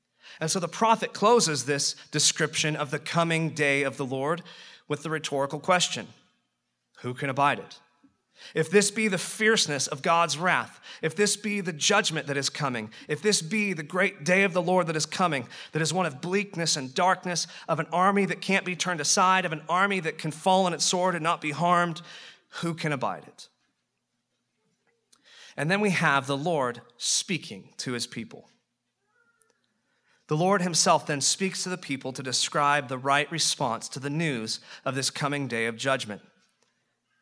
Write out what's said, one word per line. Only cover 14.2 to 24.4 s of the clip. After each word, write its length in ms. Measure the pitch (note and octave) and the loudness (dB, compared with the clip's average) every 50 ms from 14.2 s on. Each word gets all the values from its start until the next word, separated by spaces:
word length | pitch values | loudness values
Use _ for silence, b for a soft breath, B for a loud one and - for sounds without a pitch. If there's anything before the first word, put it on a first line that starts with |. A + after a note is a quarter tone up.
| D3 | 0
day 200 | D#3+ F3+ F#3+ G3 | 2 4 4 4
of 80 | G3 E3 | 4 2
the 100 | F3+ F3 | 0 2
Lord 240 | F3 F#3 F#3 E3+ D#3+ | 2 4 2 2 2
that 60 | D#3+ | 0
is 120 | D#3 D#3 | -2 -2
coming, 420 | - - - F#3 F3 D3+ C3+ A#2 - B B B B B | -4 -2 0 0 2 2 0 -4 -6 B B B B B
that 80 | D#3 | -2
is 120 | D#3+ D3+ D#3+ | -2 0 0
one 120 | F#3 F3+ | 0 -2
of 160 | E3 C3+ C3 | -2 -4 -6
bleakness 560 | - F3 F#3+ G3+ G3+ G3+ - E3 E3+ D#3+ - | -6 -2 -2 -2 -2 -2 -4 -4 -2 -2 -2
and 180 | D3+ C3 B2+ C3 | -2 -4 -4 -2
darkness, 520 | F#3 F3+ F#3 F3+ F3+ - F#3 F3 E3 - - B B B | 2 2 4 2 2 0 -4 -4 -4 -4 -6 B B B
of 140 | B E3 D3 | B -2 -2
an 60 | E3 - | -2 -2
army 360 | - F3 F#3 G3 G3 G3+ G3 | 2 4 4 4 4 4 2
that 160 | F#3 F3 - - | 0 -2 -4 -2
can't 240 | - F#3+ F#3+ - | 0 0 0 0
be 100 | F3+ F3+ | -2 -4
turned 240 | E3 - F3+ F3 D#3 | -4 -2 -4 -2 -2
aside, 460 | C#3 - - G#3 F#3 F#3 F#3 F#3 F3+ | 0 0 2 4 4 6 4 4 2
of 60 | E3+ D#3 | 0 -4
an 100 | D3+ D3+ - | -6 -4 0
army 300 | E3 F3+ G3 G3+ G3 F#3 | 2 2 2 2 2 0
that 180 | D#3+ D#3+ - - | -2 -4 -6 -4
can 120 | - D#3+ | -6 -6
fall 360 | D3+ D#3+ - F#3+ F#3 F#3+ F#3+ | -6 -2 2 4 6 6 4
on 80 | F3+ E3+ | 4 2
its 100 | D3 - | 0 0
sword 300 | - - F3+ F3+ F#3 F3 | 0 2 2 2 2 0
and 100 | E3 D3+ | 0 0
not 160 | E3 E3+ D#3+ | 0 0 0
be 100 | - D3+ | -2 -4
harmed, 520 | D3 C#3 E3+ F3 F3 F3 F3 F3 D#3+ - B B B B B B B B B B - - | -4 0 2 4 4 4 4 2 -2 -6 B B B B B B B B B B -12 -6
who 140 | - E3+ D#3+ | -4 -4 -4
can 180 | D#3+ E3 D3+ D3 | -2 -4 -4 -2
abide 320 | C3 A#2+ G#2 F2+ D#2 - | -2 -2 -4 -4 -6 -10
it? 220 | - - - - - _ _ _ _ _ _ _ _ _ _ _ _ _ _ _ _ _ _ | -18 -20 -20 -20 -20 _ _ _ _ _ _ _ _ _ _ _ _ _ _ _ _ _ _